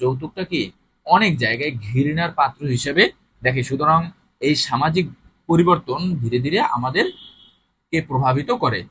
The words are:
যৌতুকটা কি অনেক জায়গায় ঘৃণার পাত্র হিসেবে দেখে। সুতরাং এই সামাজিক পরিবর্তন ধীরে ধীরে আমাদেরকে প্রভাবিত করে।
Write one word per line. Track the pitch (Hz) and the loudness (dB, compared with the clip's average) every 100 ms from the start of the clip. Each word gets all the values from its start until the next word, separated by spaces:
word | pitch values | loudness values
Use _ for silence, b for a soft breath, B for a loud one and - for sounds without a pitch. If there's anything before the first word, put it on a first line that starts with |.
যৌতুকটা | 127 131 156 190 | -2 -2 -8 -10
কি | 180 160 95 - _ _ - | -6 -4 -6 -10 _ _ 2
অনেক | 196 214 139 | 4 4 2
জায়গায় | 110 117 151 | -2 -2 -4
ঘৃণার | 123 101 127 143 160 170 | -6 -4 0 0 0 -2
পাত্র | - 135 - 147 | 0 -2 -2 -4
হিসেবে | 120 143 151 240 - _ _ | -2 0 2 2 0 _ _
দেখে। | 127 127 | -2 -2
সুতরাং | 127 135 151 165 170 - _ _ | -4 0 2 2 0 -10 _ _
এই | 139 147 | 0 0
সামাজিক | - 123 156 175 143 - _ _ - | 0 0 0 0 -2 -8 _ _ 0
পরিবর্তন | 165 175 170 - 139 180 156 | 4 4 2 0 -4 -4 -4
ধীরে | 113 123 | -2 -2
ধীরে | 139 196 | 0 0
আমাদেরকে | - 123 127 165 370 - - _ _ _ _ _ _ 165 | 0 -2 -2 -2 -2 -6 -20 _ _ _ _ _ _ -4
প্রভাবিত | 156 127 135 131 143 | -2 0 2 0 0
করে। | 240 135 101 - | -2 -2 -2 -8